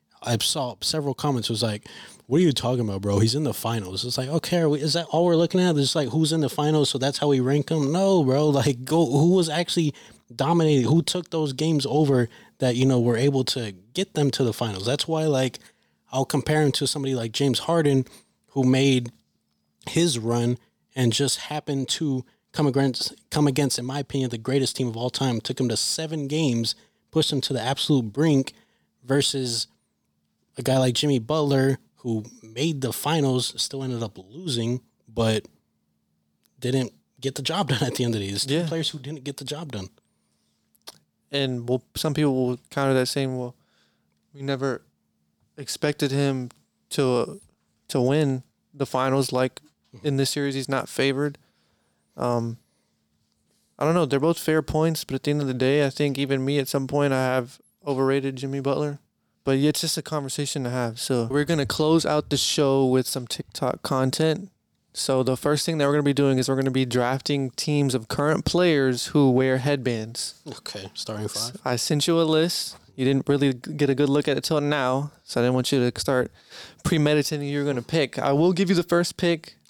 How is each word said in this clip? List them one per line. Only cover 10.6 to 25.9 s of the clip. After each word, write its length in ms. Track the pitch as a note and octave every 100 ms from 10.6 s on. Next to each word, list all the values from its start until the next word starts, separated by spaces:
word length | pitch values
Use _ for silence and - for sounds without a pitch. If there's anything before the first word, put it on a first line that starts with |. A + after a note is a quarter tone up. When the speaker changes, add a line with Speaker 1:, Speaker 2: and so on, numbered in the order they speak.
| D#3 C#3+ A#2
Speaker 1:
Who 160 | E3
took 260 | D#3 F3+ -
those 240 | E3 D3+
games 320 | C3 D#3 D3+ B2+
over 400 | D3 D3 C3 A#2 - - -
that, 180 | C3 A#2+
you 120 | C3
know, 120 | B2
were 180 | A#2+ A#2
able 260 | C#3+ C3+
to 300 | B2 C3 A2 F#2 G#2+
get 220 | F3+ F#3+ D3+
them 160 | C#3+
to 120 | -
the 100 | B2
finals? 340 | - A2+ F#2 G#2+
That's 200 | C#3+ -
why, 180 | D#3+ D#3
like, 320 | C3 C3 - - _ _ _ -
I'll 140 | C3 B2+
compare 380 | C#3+ C#3+ D3+
him 80 | D3
to 160 | - C3+
somebody 260 | D3+ C3+
like 200 | B2+ A2+
James 260 | A2+ C#3+ A#2
Harden, 480 | - E3+ D3 C3+ B2+ - _ _ _
who 160 | C3+
made 480 | B2+ C3 C#3 B2+ A#2+ _ _ _ _ _ _ _ -
his 300 | D#3+ E3+ A#2+
run 400 | A2 A#2+ A#2+ B2 _ _ _ C3
and 180 | B2
just 240 | A2+ C3+ - -
happened 340 | D3+ - C#3 C3
to 360 | - D3+ C3 - _ _
come 140 | - C#3+
against, 480 | C3 C3+ A#2+ - - -
come 160 | D#3 D3
against, 320 | C3+ C#3 -
in 80 | B2
my 140 | C#3+
opinion, 320 | C3+ C#3 B2+
the 60 | A2+
greatest 360 | A2 C#3 B2+ -
team 120 | B2
of 100 | A2+
all 140 | B2
time, 280 | - C3+ A2+
took 200 | - B2+
him 100 | B2
to 80 | G#2+
seven 500 | -